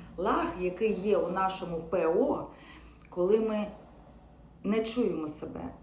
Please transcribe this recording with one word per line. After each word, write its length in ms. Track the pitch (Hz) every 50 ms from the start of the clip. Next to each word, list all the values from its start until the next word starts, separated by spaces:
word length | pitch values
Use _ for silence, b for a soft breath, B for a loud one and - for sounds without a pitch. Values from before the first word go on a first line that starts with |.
| B B B
лаг, 380 | 165 185 226 277 349 330 339 - 185
який 320 | 180 180 180 - 220 214
є 260 | 185 180 190 214 196 170
у 120 | 170 175
нашому 480 | 185 190 190 190 - - 185 170 170 165 165 -
П 160 | 196 175 165
О, 400 | 160 175 214 262 - - - 156 - B B B B B B B B B B B -
коли 300 | - 180 180 190 220 226
ми 260 | 220 220 214 208 208 - - - - - - - - - - - - - - - - - - - -
не 200 | 196 214 226 220
чуємо 440 | - - 247 226 185 160 156 156 -
себе, 320 | - - - - - - - - - -